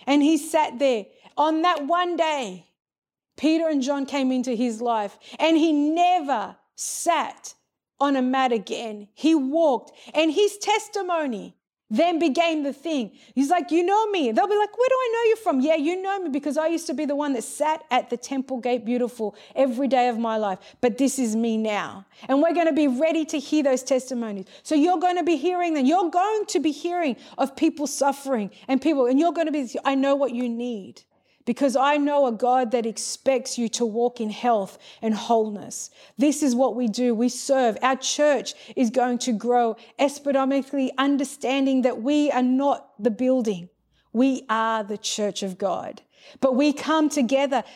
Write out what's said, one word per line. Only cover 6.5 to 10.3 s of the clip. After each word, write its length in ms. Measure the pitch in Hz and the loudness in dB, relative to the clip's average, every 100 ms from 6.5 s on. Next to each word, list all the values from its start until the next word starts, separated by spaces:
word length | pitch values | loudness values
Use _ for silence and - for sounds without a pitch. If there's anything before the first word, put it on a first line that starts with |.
| - _ - | -12 _ -12
sat 800 | - - 330 311 226 - - - _ _ _ - | -10 -4 0 0 -2 -10 -20 -20 _ _ _ -2
on 160 | 285 269 | 0 2
a 60 | |
mat 320 | 254 269 262 | 0 0 2
again. 560 | 233 185 233 226 208 208 | 0 -2 -8 -8 -12 -16
He 220 | - 311 320 | -2 2 4
walked, 560 | 262 320 311 233 - - 240 | 2 2 2 2 -4 -20 -6
and 180 | 294 320 | 0 2